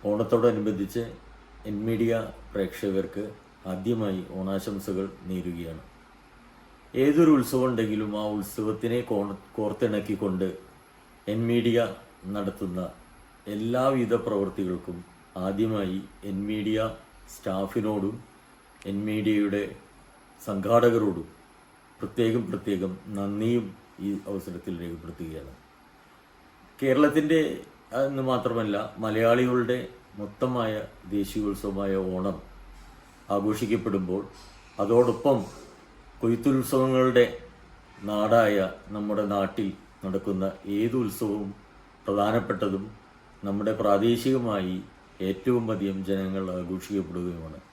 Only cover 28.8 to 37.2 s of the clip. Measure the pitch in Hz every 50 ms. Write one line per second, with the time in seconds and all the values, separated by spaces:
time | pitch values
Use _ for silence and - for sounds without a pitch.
28.8 | 110 - - - 113 110 107 110 117 117 117 123 127 123 123 123 117 110 123 127
29.8 | 123 - - - - - - 104 104 98 - - 127 127 127 123 113 110 107 107
30.8 | - - - - - 92 98 101 98 95 - 113 107 101 98 95 - 101 95 98
31.8 | 98 98 95 95 95 92 92 92 92 101 92 - - - - - - - - -
32.8 | - - - - - - - - - - 101 101 98 107 107 107 123 101 117 -
33.8 | - 113 98 98 92 90 92 101 - - - - - - - - - - - -
34.8 | 101 101 117 120 123 123 113 - - 143 135 113 92 - - - - - - -
35.8 | - - - - - - - - - 117 117 113 113 143 131 131 123 - - 131
36.8 | 131 131 131 127 127 127 117 123